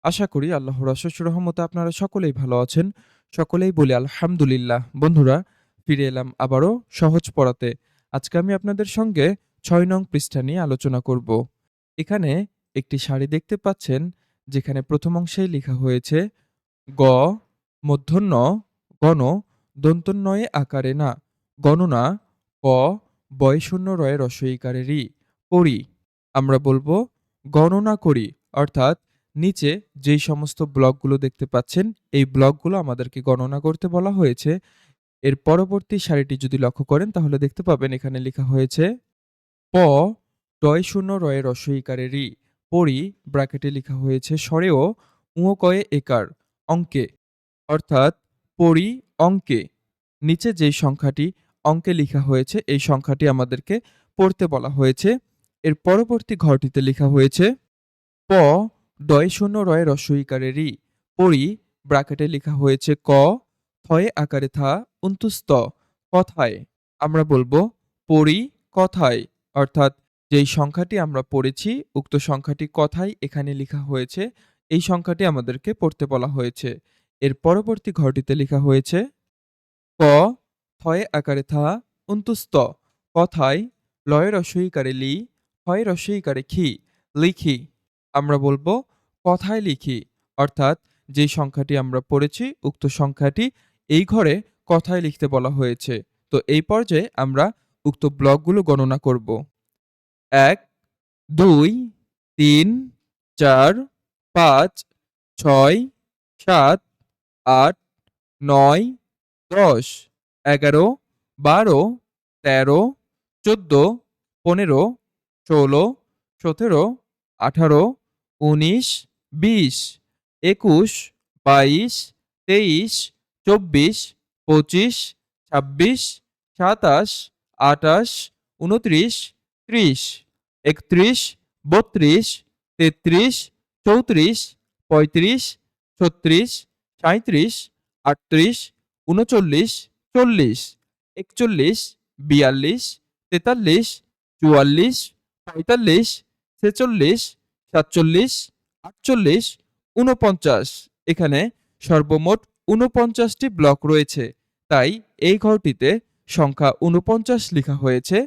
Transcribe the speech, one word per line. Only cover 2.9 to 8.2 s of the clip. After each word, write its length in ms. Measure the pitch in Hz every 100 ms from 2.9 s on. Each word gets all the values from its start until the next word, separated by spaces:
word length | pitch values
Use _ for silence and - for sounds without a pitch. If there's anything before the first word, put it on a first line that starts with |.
| - _ _ _
সকলেই 380 | - 160 175 185
বলি 200 | 165 139
আলহামদুলিল্লাহ। 840 | 123 135 - 170 175 139 131 123 120 123 139
বন্ধুরা, 400 | 156 160 131 143 190 _ _ _ -
ফিরে 160 | 143 139
এলাম 220 | 127 127 -
আবারও 320 | 131 135 165 240 _
সহজ 320 | - 160 165 -
পড়াতে। 340 | - 131 123 120 123 _ _ _
আজকে 220 | 139